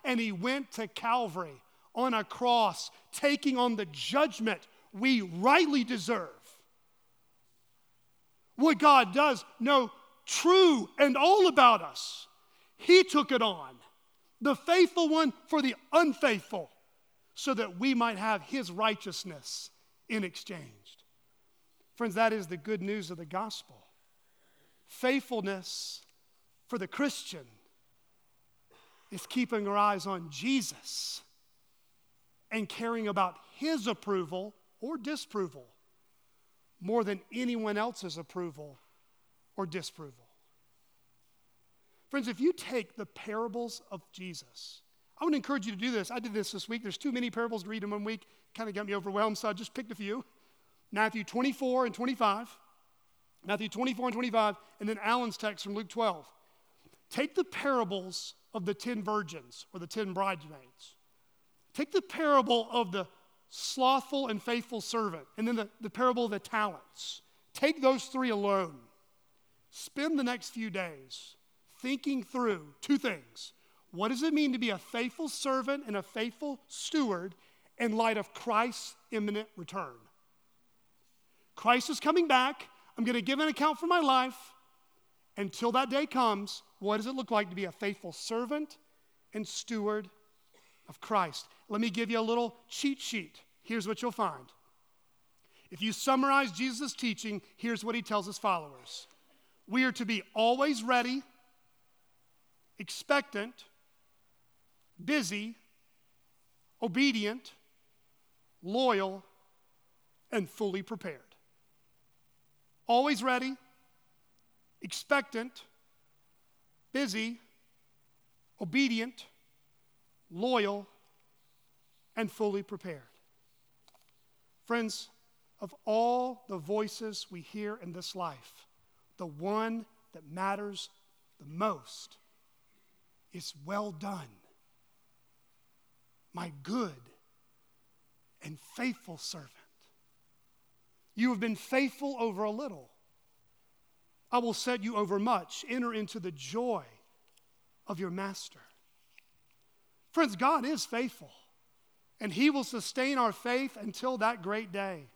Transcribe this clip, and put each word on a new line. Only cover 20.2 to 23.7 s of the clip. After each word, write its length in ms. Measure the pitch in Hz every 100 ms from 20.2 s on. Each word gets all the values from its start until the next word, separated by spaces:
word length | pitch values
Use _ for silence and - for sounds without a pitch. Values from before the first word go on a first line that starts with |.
exchange. 360 | 185 - - 175 131 104 - - _ _ _ _ _ _ _ _ _ -
Friends, 200 | 233 185
that 180 | 226
is 140 | 220 165
the 100 | 175
good 240 | 175 208
news 280 | 196 208 165
of 80 | 170
the 80 | 160
gospel. 520 | 185 220 - -